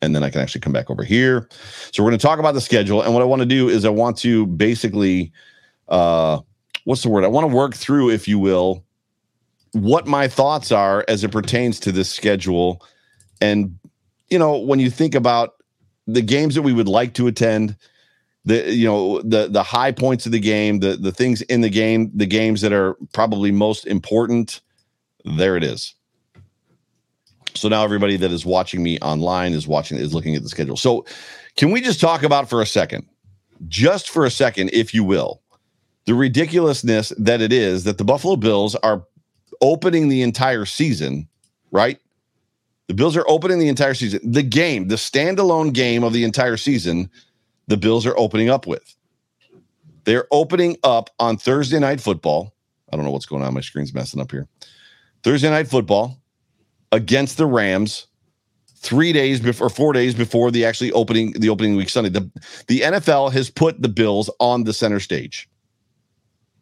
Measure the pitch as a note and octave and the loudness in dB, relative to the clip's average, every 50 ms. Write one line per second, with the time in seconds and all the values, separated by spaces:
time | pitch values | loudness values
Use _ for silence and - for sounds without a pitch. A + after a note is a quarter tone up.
0 | D#2 D2+ D2+ D2 C#2+ C#2 C2 C#2 C2 - - B1+ - D2 C2+ B1 B1+ - C2 A1+ | -2 -2 0 0 -2 -2 -2 -4 -4 -4 -6 -6 -4 -4 -4 -4 -4 -6 -6 -6
1 | A1 - G#2 A#2+ B2+ C3 B2+ A#2+ A2 - - - - - - - - - - - | -4 0 2 2 2 2 0 0 -4 -8 -16 -20 -20 -20 -18 -18 -18 -8 -2 0
2 | G#2 A#2 A#2+ G2+ - D3 D#3+ D#3 D#3 D3+ C#3+ C3 A#2 - A#2+ A2 G2+ G2 G#2 G#2 | 2 2 2 2 2 2 2 2 2 0 0 0 -2 0 2 2 2 2 0 0
3 | - A2+ A#2 A#2+ B2+ B2+ C3+ C3 B2 A#2+ C3 C3+ B2+ A#2 F#2 G#2+ G2 A2 G#2 G#2+ | 2 2 2 2 2 2 2 2 2 2 2 2 2 2 2 2 2 2 2 2
4 | A#2 A#2+ A2+ - - A#2+ A#2 A2 G#2+ F#2 F2 D#2+ G#2 A2+ A#2+ G#2+ - A2 G2 G#2 | 0 0 -2 -2 0 0 2 2 2 0 0 0 0 0 0 0 -2 -4 -2 0
5 | G2+ F#2+ F#2 F#2 E2+ D#2+ _ _ - _ _ _ _ _ _ _ _ - F2+ F2+ | 0 2 2 0 -2 -4 _ _ -20 _ _ _ _ _ _ _ _ -2 0 2
6 | F2 E2+ E2+ E2 D#2+ D#2 D#2 C#2+ - _ _ _ _ _ - - - A2+ C3+ C3 | 2 2 2 2 2 0 0 -2 -6 _ _ _ _ _ -14 -8 -4 -4 -2 -2
7 | - A#2+ G#2+ G2+ F#2 G2+ A#2 D3 E3 D3+ B2 C3 C#3 C3+ A#2 - - - C#3 C#3+ | 0 0 2 2 2 2 2 2 2 2 2 2 0 0 -2 -6 -4 0 2 2
8 | C3 A#2+ A2+ G#2 - G2+ G#2+ G2+ F#2+ G2 F#2 F2+ F2+ F#2+ F#2 F2+ - _ _ _ | 2 2 2 0 0 -2 0 0 2 2 2 2 0 0 -2 -6 -10 _ _ _
9 | _ _ _ _ _ _ _ _ _ _ _ _ _ _ - A2+ G2 G#2+ C3+ E3+ | _ _ _ _ _ _ _ _ _ _ _ _ _ _ -4 -2 2 2 2 2
10 | - C#3+ C#3+ C#3 C#3 B2+ - - C3+ C#3+ D3+ D3 - - A#2 G2+ G2+ G2 G2 G2+ | 2 0 0 0 0 0 2 2 2 2 2 -2 -2 0 2 2 4 2 2 0
11 | - - A2 G2 G2+ G#2 G2 G#2+ F#2+ - B2+ B2 B2 A#2+ G#2 - - G2+ F2+ F#2+ | 0 0 -2 -2 -2 -2 -2 -4 -4 -2 -2 0 0 -2 -2 -4 -4 -2 -2 -2
12 | F#2 - - - - G#2 G2+ F#2+ F2 F#2 F2 F2 F2 F2+ F2+ F2 _ _ _ _ | -2 -4 -4 -2 0 0 0 0 0 -2 0 0 0 0 -2 -6 _ _ _ _
13 | _ _ _ _ _ _ _ - G#2+ G#2 G#2 G#2 G2+ F#2+ F2 - _ - _ _ | _ _ _ _ _ _ _ -2 0 0 2 0 -2 -4 -6 -14 _ -20 _ _
14 | _ _ _ _ _ - F3+ F3+ D#3+ D3+ D3 B2+ G#2+ C3+ C#3 C3+ B2+ B2 A#2+ - | _ _ _ _ _ 0 2 2 2 2 2 0 0 2 2 2 2 0 0 0
15 | D#3+ D#3 C3 C3+ A#2+ B2 A#2+ A#2+ A#2 - - _ _ _ _ _ _ _ _ _ | 0 0 2 2 2 2 2 2 0 -2 -6 _ _ _ _ _ _ _ _ _
16 | - - A2+ B2 A2+ G#2 C3 C#3+ D#3 D3+ C3 D#3+ D3 C#3 B2 A#2 G#2+ G2 G2 A#2 | -8 -2 0 0 2 2 2 2 2 0 0 0 0 2 2 2 2 2 2 0
17 | B2 A#2+ - - B2 A#2+ A2+ - A#2 A2+ A2 G#2+ G#2+ G#2 G#2 - _ _ _ _ | 0 0 -2 -2 0 0 0 0 0 2 2 0 -2 -2 -6 -10 _ _ _ _
18 | _ _ _ _ _ _ _ _ - - A2 A#2 - F#2 A2 A#2+ A2+ A2+ G#2 G#2 | _ _ _ _ _ _ _ _ -2 0 0 0 0 0 0 2 2 2 2 2
19 | F#2+ F#2+ G#2+ C3 - A2 A2 G#2+ G#2+ - G2+ G2+ - - B2 A#2+ C3 C3+ B2+ - | 0 0 -2 -2 -2 0 0 0 2 2 0 0 0 0 0 0 0 0 0 0
20 | B2+ C3 C3 A#2+ - A#2 A#2 A2 G2+ G#2+ G#2+ G#2 G#2+ G#2+ G#2 G2 G2 F#2+ F#2+ - | 0 0 0 0 -2 -2 -2 0 0 0 0 0 0 0 0 0 0 0 -2 -2
21 | F#2+ F#2+ F#2 - B2+ B2+ A#2+ G#2+ A2+ - B2 A#2+ A#2 A2 G2 A2 A2 A2 A2+ A2+ | -4 -4 -2 0 0 0 0 -2 -2 0 0 2 2 2 2 0 0 2 2 0
22 | A2+ G#2 G#2 G#2 G#2 F#2+ G#2 A2 A2 A2 G#2+ G2 G#2+ G#2 G2+ G2+ F#2+ F#2+ F#2 - | 0 -2 -2 -2 -2 0 0 0 2 0 0 0 0 0 2 2 0 0 -2 -6
23 | - - - - A2 A2 G#2+ G2 G2+ G2+ G2+ G2+ G#2 G#2+ G#2+ - - - G2+ F#2 | -12 -8 -2 -2 0 0 0 -2 0 0 2 2 0 0 -2 -4 -6 -4 -4 -4
24 | - - G#2 A2+ A#2 A2 A#2+ A#2+ A2+ - - - _ _ _ _ _ _ _ _ | -2 0 0 0 2 2 0 -2 -2 -4 -8 -18 _ _ _ _ _ _ _ _
25 | _ _ _ _ - E2 D2+ D#2 F#2 G2 F#2 F2 D#2 C2 A1+ - - - - _ | _ _ _ _ -10 -6 -2 0 2 2 2 0 -2 -4 -6 -8 -12 -14 -16 _
26 | _ _ _ _ _ _ _ - - _ _ _ _ _ _ _ _ _ _ _ | _ _ _ _ _ _ _ -20 -20 _ _ _ _ _ _ _ _ _ _ _
27 | _ _ _ _ _ _ _ _ - - - - - G#2+ G#2+ G#2+ G#2+ G#2 G#2 G2+ | _ _ _ _ _ _ _ _ -16 -14 -8 -4 -2 0 2 2 2 0 0 0
28 | G2+ G2+ G2 F#2 F#2+ F2+ F2 E2+ E2 F2+ F2+ F#2 F#2 - - F2+ E2+ E2+ E2 - | 0 0 0 0 0 -2 -2 -2 -2 0 0 0 0 -2 -4 -4 -2 -2 -2 -4
29 | - D2+ D#2 D2+ E2 F2+ F#2 F2+ F2+ F2+ E2 D#2 D2 D2+ D2+ D#2 D#2 - - A#1+ | -4 -4 -2 -2 -2 -2 -2 -2 -2 -2 -2 -4 -4 -2 -2 -2 -2 -4 -6 -6
30 | C#2 D2 D#2+ E2 D#2 D#2+ D2+ C#2+ - - - - D#2 C2 A#1 - - B2+ A#2 - | -6 -4 -6 -6 -4 -4 -6 -6 -6 -8 -8 -8 -6 -6 -4 -2 0 0 0 0
31 | - - - - - - - - - - - - C#3+ D3+ G#3 B3 B3+ B3+ F3+ - | -4 -10 -18 -20 -20 -20 -20 -20 -20 -10 -4 0 0 2 2 0 0 -2 -2 2
32 | F3 E3 E3 D#3 C#3 D3+ C#3+ C#3 C3+ - B2 A#2 G#2+ - - G2+ E2 - - - | 2 0 2 2 0 2 2 2 0 0 -2 -2 -2 0 0 -2 -2 -2 -4 -12
33 | - _ _ _ _ _ _ _ _ _ _ - E2 E2 D#2+ F#2+ A#2 E3 G3 G3 | -12 _ _ _ _ _ _ _ _ _ _ -20 -16 -8 -2 2 2 2 2 0
34 | - - - D#3+ D3 B2 - - C#3 A#2+ - G2 F#2+ - - A2+ A2 - - A2+ | -4 -4 -2 0 0 0 0 0 0 0 0 -2 -4 0 0 0 0 0 0 0
35 | G#2 F#2 G2 E2 - - - - _ _ _ _ _ _ _ _ _ _ _ _ | 0 2 0 0 -2 -4 -8 -12 _ _ _ _ _ _ _ _ _ _ _ _
36 | - - A#2+ A#2+ C#3 C3 A#2 C#3+ E3 D#3 E3 F3 E3+ D3+ C3+ - - A#2+ A2+ G#2+ | -4 0 0 2 2 2 2 0 0 0 2 2 2 2 0 0 0 0 0 0
37 | G#2+ - - - G#2+ A2 A#2 A#2 A2 G#2+ B2 B2+ A2 F#2+ F2+ F#2 F2+ G#2 G2 G2 | 0 -2 -4 -2 0 2 2 2 2 2 2 2 2 2 0 -2 -2 -4 -4 -2
38 | G2+ G#2 C3+ C#3+ D3+ F#3 G3 C#3 G#2+ A2+ G#2 G2+ G2+ G#2+ G#2 - - A2+ G#2+ F#2+ | 0 0 0 0 0 0 0 0 2 2 2 2 0 -2 -2 -2 0 0 0 -2
39 | F2+ _ _ _ _ _ _ _ _ - - - B2+ C#3 E3 D#3 E3+ F#3 E3+ E3 | -4 _ _ _ _ _ _ _ _ -10 -2 2 2 2 2 2 0 0 2 2
40 | D#3 C#3+ C3+ C3 B2+ A#2+ G#2+ - C3 C3 B2+ A2 G#2 - - - D#3 D#3 A2+ D#2 | 2 2 2 2 0 0 0 0 0 0 0 -2 -4 -4 -4 -2 -2 -2 -2 -2
41 | D2+ C2+ C2+ D2 D#2 - _ _ _ _ _ _ _ - - F#2+ A#2+ B2 - - | -4 -6 -6 -6 -10 -12 _ _ _ _ _ _ _ -2 0 2 2 2 0 -6
42 | _ _ _ _ _ _ _ _ _ _ _ _ _ _ _ _ _ - F#2 G2 | _ _ _ _ _ _ _ _ _ _ _ _ _ _ _ _ _ -6 0 0
43 | C#3+ E3 D#3 E3+ - - - D#3+ D#3 F#3 F3+ F3 D#3+ D3 C3 C3+ C#3+ C3+ B2+ - | 2 2 2 2 2 2 2 2 2 0 0 2 2 2 2 2 0 0 0 -2
44 | B2 G#2+ G2 - - A#2 A#2 D3 C#3+ B2+ G#2+ D3 E3+ E3+ C#3 G#2 F#2 F#2+ A2 A2 | -4 -4 -6 -6 -4 -2 0 0 0 2 2 2 2 2 0 -2 -2 -2 -4 -4
45 | - - - C#3 D3+ F3 F#3+ F#3+ G3 F3+ E3 D#3+ D#3 D#3 B2+ B2 B2+ A#2+ A#2 A#2+ | -4 -2 -2 0 0 0 0 2 2 2 2 2 0 0 0 0 0 0 0 0
46 | A#2+ A2+ A2+ A#2+ A#2 A2+ G#2+ C3+ B2+ B2 A2+ A2 - C#3 C#3 A#2 E2 F2 E2 E2+ | 0 0 0 0 -2 0 0 0 0 0 0 -2 -2 -2 -2 -2 -2 -2 -2 -2
47 | F2+ F#2 _ _ _ _ _ _ _ _ _ _ _ - G#2+ G2+ F#2+ A2 A2+ A#2 | -4 -6 _ _ _ _ _ _ _ _ _ _ _ -4 -2 0 2 2 2 2
48 | G#2+ B2+ - - A#2 G#2+ - A2 A2+ A#2+ C3 - - F2+ - - _ _ _ _ | 0 0 0 0 0 0 0 0 2 2 0 0 -2 -4 -8 -8 _ _ _ _
49 | _ _ _ _ _ _ _ _ _ _ _ - _ _ _ _ _ _ _ _ | _ _ _ _ _ _ _ _ _ _ _ -20 _ _ _ _ _ _ _ _
50 | - G#2+ A#2 B2 - - D3 D3 D#3+ - F3 F3 F3 E3+ E3+ - - C3+ A#2+ A#2 | 0 0 0 2 2 2 2 2 2 2 2 0 2 0 0 0 2 2 2 2
51 | A2+ - _ - A#2+ A#2 A2+ G2+ - B2+ C3 D3 D3 B2 D#3 D#3 C#3+ C3+ C#3 C3+ | 0 -4 _ -2 0 0 0 -2 0 0 0 0 0 0 0 0 0 0 -2 -2
52 | - G#2 F#2 D#2+ - D#2 D2+ D#2+ F2+ G#2 - _ _ _ _ _ _ - - D#2 | -2 -4 -4 -2 -2 -2 -2 -2 -4 -8 -16 _ _ _ _ _ _ -10 -8 -6
53 | D2 C#2+ C#2 C#2 - - D2 C#2 C2+ C2 C2 C2+ C2+ - - D2 C#2+ C2 C2+ C2 | -4 -4 -6 -6 -8 -8 -8 -6 -4 -4 -6 -6 -8 -8 -8 -8 -8 -8 -8 -8
54 | B1 - - C2+ C2 C2 C#2 C2+ C#2+ - _ - - - - _ _ _ _ _ | -8 -8 -8 -8 -8 -8 -10 -12 -12 -14 _ -20 -20 -20 -20 _ _ _ _ _
55 | _ _ _ _ - A2+ C#3+ C#3 C#3 D#3 D3+ D#3 D#3+ A#2+ B2+ C3 G#2+ F2 G#2 G2+ | _ _ _ _ -2 0 0 2 2 2 2 2 0 0 0 0 2 2 2 0
56 | A2+ B2+ C3 _ _ _ _ _ _ _ _ _ _ _ _ _ _ - A2 A2 | 0 -2 -6 _ _ _ _ _ _ _ _ _ _ _ _ _ _ 0 0 0
57 | A2 - B2 C3+ C#3 C3 - - D#3+ D3 B2 A2+ G#2 G2 F#2 F#2+ G#2+ G#2+ - - | 2 2 0 0 0 0 -2 0 0 2 2 2 2 2 2 0 0 -2 -4 -10
58 | - _ _ _ _ _ _ _ _ _ _ _ _ _ _ _ - - A#2+ C#3 | -16 _ _ _ _ _ _ _ _ _ _ _ _ _ _ _ -6 -2 2 2
59 | E3 F3 D#3 D3 C3+ C3+ C3+ B2 A2+ A#2+ A2+ - A#2+ B2+ - - C#3+ D3+ C#3 B2 | 2 4 2 2 2 2 0 0 0 -2 -2 0 -2 -2 0 0 0 2 2 2
60 | B2 B2+ A#2+ A2+ A#2 - - A#2 A#2+ B2 A#2+ A#2+ A2+ A2+ A2+ - B2+ B2 - A#2 | 2 0 0 -2 -2 0 0 2 2 2 2 2 0 0 0 -2 -2 0 0 0
61 | A2+ G#2+ A2+ A2+ A2+ G#2+ - - A2 G#2+ G#2+ G2+ A2 G#2+ G#2 G2 F#2+ - - B2+ | 0 2 0 0 0 -2 -2 0 0 0 0 0 0 0 0 0 -2 -2 -2 -2
62 | A2 G2 F#2 G2+ F#2+ F#2 - - - - - - - - A#2+ B2+ A2+ - - G#3 | -2 -2 -2 -4 -6 -8 -12 -20 -20 -20 -20 -10 -4 -2 0 0 2 0 0 0
63 | - E3+ D3 C#3 C3+ C3+ B2+ C3+ B2+ - - - D#3+ E3 D#3 - B2+ A#2+ G2 G2+ | 2 2 2 2 2 0 0 -2 -4 -4 -2 0 0 0 0 0 -4 -2 0 0
64 | A2+ G#2+ G2+ G2+ G#2+ - - - A#2+ A#2+ B2 A#2+ A2+ A2 G#2+ - A#2 A2 G#2 G2 | 0 2 2 0 -2 -4 -2 0 2 2 2 2 0 -2 -4 -2 -2 -2 -2 -2
65 | F#2+ - E2+ C#2 A#1+ - - - - _ _ _ _ _ _ _ _ _ _ _ | -4 -4 -6 -6 -6 -8 -14 -16 -18 _ _ _ _ _ _ _ _ _ _ _
66 | _ _ _ _ _ _ _ _ _ _ _ _ | _ _ _ _ _ _ _ _ _ _ _ _